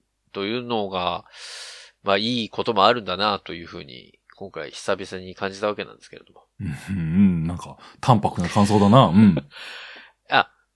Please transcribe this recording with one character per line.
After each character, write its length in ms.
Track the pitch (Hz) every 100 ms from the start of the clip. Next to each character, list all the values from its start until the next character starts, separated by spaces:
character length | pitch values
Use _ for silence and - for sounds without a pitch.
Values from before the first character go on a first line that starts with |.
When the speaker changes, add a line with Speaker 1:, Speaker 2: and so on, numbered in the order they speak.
| _ _ _
Speaker 1:
と 120 | - 98
い 120 | 120
う 40 |
の 280 | 120 117 101
が、 340 | 92 90 87 - - - - - - - _
ま 100 | 101
あ 40 | 101
い 280 | 110 123 107
い 40 |
こ 140 | -
と 100 | 101
も 120 | 107 98
あ 80 |
る 80 | 123
ん 40 | 98
だ 120 | 92
な 220 | 104 98
と 140 | -
い 100 | 85
う 40 | 82
ふ 120 | 85
う 40 |
に、 360 | 73 62 - _ _ -
今 160 | 98
回 200 | 82 73
久 240 | - - 98
々 240 | 95 92
に 120 | 92 90
感 160 | 98
じ 80 | 95
た 60 | 104
わ 80 | 104
け 80 | 98
な 80 |
ん 40 | -
で 60 |
す 60 | -
け 80 | 71
れ 60 | _
ど 80 |
も。 100 | _ _ -
Speaker 2:
う 40 |
ん、 40 | 98 67 - 95
う 40 |
ん、 440 | 80 87 98 87 80
な 80 | 87
ん 20 |
か、 200 | - - - -
淡 180 | - 117
白 220 | - -
な 80 | 175
感 160 | - 101
想 140 | 104
だ 100 | 101
な。 180 | 131 110
う 40 |
ん。 220 | 175 226 76 - - - -
Speaker 1:
<laughs> 440 | - - - _ -
あ、 200 | 135 - _ _